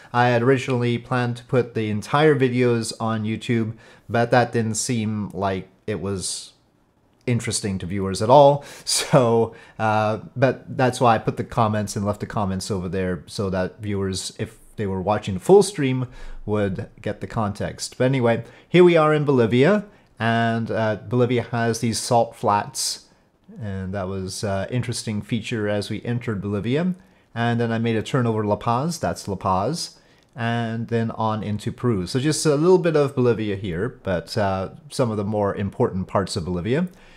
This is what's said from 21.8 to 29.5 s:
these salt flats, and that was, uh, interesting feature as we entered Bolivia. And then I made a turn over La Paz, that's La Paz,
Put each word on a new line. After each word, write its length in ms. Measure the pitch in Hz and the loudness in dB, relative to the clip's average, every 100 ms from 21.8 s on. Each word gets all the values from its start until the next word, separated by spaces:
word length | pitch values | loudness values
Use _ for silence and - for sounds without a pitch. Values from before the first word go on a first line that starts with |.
these 180 | 117 104 | -2 -4
salt 360 | - 120 117 | 0 2 2
flats, 720 | - 110 104 139 - - - - _ _ _ - 214 | -2 0 0 -2 -6 -6 -8 -14 _ _ _ -20 -12
and 320 | 107 95 92 | -8 -8 -6
that 160 | 101 92 | -6 -6
was, 340 | 98 92 - | -6 -8 -6
uh, 240 | 104 98 98 | -4 -4 -2
interesting 500 | 123 117 113 - 104 | -4 -4 -6 -6 -6
feature 480 | - 117 110 117 104 | -4 -6 -4 -4 -2
as 220 | 104 101 | -2 -4
we 120 | 107 | -6
entered 360 | - 120 120 101 | -4 -4 -4 -6
Bolivia. 540 | 101 104 104 139 180 180 - _ _ | -4 -4 -2 -2 -2 -4 -12 _ _
And 260 | 113 117 117 | -4 0 0
then 100 | 117 | 0
I 80 | 113 | 0
made 180 | 117 113 | 0 -2
a 60 | |
turn 240 | 101 139 120 | 0 0 0
over 180 | 110 | 0
La 120 | 104 101 | 0 0
Paz, 420 | 123 120 160 160 | 0 0 -2 -4
that's 300 | 90 87 - | -4 -4 -6
La 80 | 95 | -4
Paz, 640 | 98 | 0